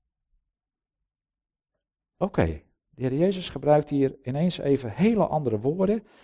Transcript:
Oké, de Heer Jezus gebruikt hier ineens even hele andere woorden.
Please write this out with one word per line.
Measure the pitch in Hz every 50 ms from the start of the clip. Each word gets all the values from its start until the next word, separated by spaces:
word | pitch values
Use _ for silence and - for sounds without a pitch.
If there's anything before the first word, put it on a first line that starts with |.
| _ _ _ _ _ _ _ _ _ _ _ _ _ _ _ _ _ _ _ _ _ _ _ _ _ _ _ _ _ _ _ _ _ _ _ _ _ _ _ _ _ _ _
Oké, | - 175 202 - - 101 80 78 73 - _ _ _ _ _
de | _ -
Heer | 127 131 127
Jezus | 143 170 196 196 185 170 -
gebruikt | - 139 135 143 151 151 147 -
hier | 147 139 135 135 - -
ineens | - 127 127 147 170 180 - -
even | - 139 139 131 127 113
hele | 107 - 180 220 233 208 170
andere | - - 156 147 123 110 104
woorden. | 113 139 160 185 190 190 214 226 - _ _ -